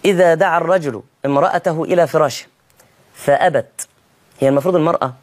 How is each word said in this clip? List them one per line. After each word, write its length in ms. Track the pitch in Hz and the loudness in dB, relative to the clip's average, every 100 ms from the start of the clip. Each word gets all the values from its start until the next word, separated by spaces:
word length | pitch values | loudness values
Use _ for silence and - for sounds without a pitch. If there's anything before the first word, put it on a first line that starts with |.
| - | 0
"إذا 280 | 180 175 | 2 2
دعا 240 | 165 190 165 | 2 2 0
الرجل 440 | 160 185 147 110 - _ 139 | 0 -2 -2 -10 -16 _ -2
امرأته 580 | 139 180 175 180 160 | 0 0 -2 -4 -4
إلى 240 | 165 180 160 | -2 0 0
فراشه 380 | 160 147 - - _ _ _ _ _ _ | 0 -2 -4 -16 _ _ _ _ _ _
فأبت". 760 | - - 139 185 143 - - - _ _ _ _ _ | -8 0 2 2 0 -6 -16 -18 _ _ _ _ _
هي 100 | 135 | 0
المفروض 260 | 139 160 180 | 2 2 0
المرأة 380 | 160 - 131 123 | 0 0 -4 -8